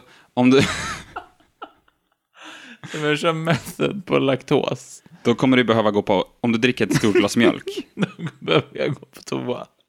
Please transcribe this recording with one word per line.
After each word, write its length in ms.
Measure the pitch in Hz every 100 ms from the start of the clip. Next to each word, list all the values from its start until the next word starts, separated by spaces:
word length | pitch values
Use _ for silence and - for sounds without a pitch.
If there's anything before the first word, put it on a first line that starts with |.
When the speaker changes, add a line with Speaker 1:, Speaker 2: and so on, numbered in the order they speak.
| - _ _
Speaker 1:
om 160 | - 127
du 80 | 131
<laughs> 40 | 190 - - - - - - _ _ _ - _ _ _ _ _ _ _ 311 - 262 233 -
Speaker 2:
Om 100 | 156
jag 160 | 151 151
kör 140 | 175
method 720 | 160 160 160 - - - 202 -
på 140 | 143
laktos. 840 | 135 131 - 143 - 135 - - _ -
Speaker 1:
Då 120 | 120 113
kommer 220 | 131 127
du 60 |
behöva 280 | 113 113 107
gå 100 | 104
på, 240 | 98 95 - _
om 100 | 120
du 60 | 113
dricker 300 | 123 123 107
ett 80 | 151
stort 200 | 113 98
glas 220 | 101 120
mjölk. 260 | 117 - - 392
Speaker 2:
<laughs> 160 | - -
Då 120 | 202 - 170 -
behöver 280 | - 160 -
jag 220 | - 135
gå 120 | 131 -
på 160 | -
toa. 460 | - 135 123 123 - _